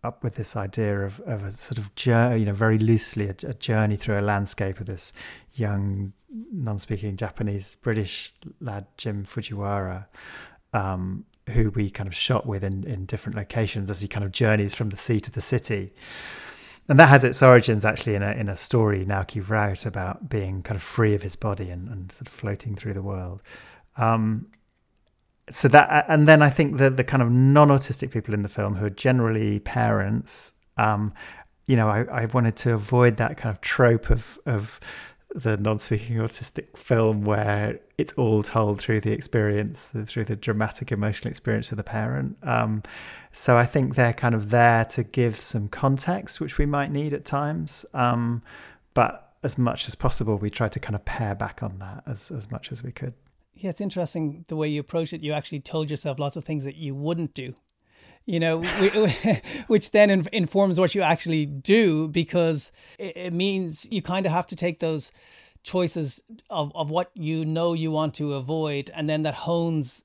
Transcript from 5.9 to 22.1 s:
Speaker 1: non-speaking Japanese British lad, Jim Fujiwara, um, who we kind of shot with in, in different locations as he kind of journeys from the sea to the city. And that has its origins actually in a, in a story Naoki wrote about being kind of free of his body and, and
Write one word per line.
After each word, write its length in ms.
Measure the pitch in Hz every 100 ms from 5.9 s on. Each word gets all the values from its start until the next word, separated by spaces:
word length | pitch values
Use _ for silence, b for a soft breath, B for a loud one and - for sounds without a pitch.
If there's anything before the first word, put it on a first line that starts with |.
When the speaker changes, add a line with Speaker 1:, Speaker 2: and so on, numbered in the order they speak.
| 98 98 - _ 233 247
Speaker 1:
non-speaking 640 | 202 117 101 - 107 107 98
Japanese 600 | 104 - 104 101 95 _
British 540 | - 110 95 - - _ - -
lad, 240 | 131 101 101 -
Jim 260 | 120 101
Fujiwara, 800 | 98 - - 101 101 101 95 90 101 B B B B B _
um, 500 | 110 95 92 92 95 - _ -
who 220 | 117 110
we 180 | 110 98
kind 200 | - 95
of 60 |
shot 300 | - - 127
with 180 | 120 98
in, 220 | 98 95
in 220 | 98 101 92
different 300 | 110 - 107
locations 520 | 98 117 107 110 98
as 120 | 95
he 40 | 98
kind 180 | 107 101
of 60 |
journeys 420 | - 113 107 101
from 160 | - 110
the 80 | 101
sea 200 | - 110
to 120 | -
the 100 | -
city. 540 | - 131 - 104 92 B B B B B B B B B -
And 80 | 143
that 120 | 160
has 120 | 139
its 200 | 123 131
origins 420 | 131 123 117 107
actually 300 | 107 107 -
in 80 | 101
a, 100 | 101
in 160 | 104 104
a 80 | 95
story 480 | - 120 107 98
Naoki 420 | 92 98 90 110 92
wrote 380 | 110 104 92
about 460 | 110 98 90 - 160
being 320 | 110 95 95
kind 120 | -
of 80 | 101
free 320 | - - 110
of 80 | 104
his 140 | 98 -
body 320 | 110 98 92
and, 180 | 87 98
and 220 | 104 92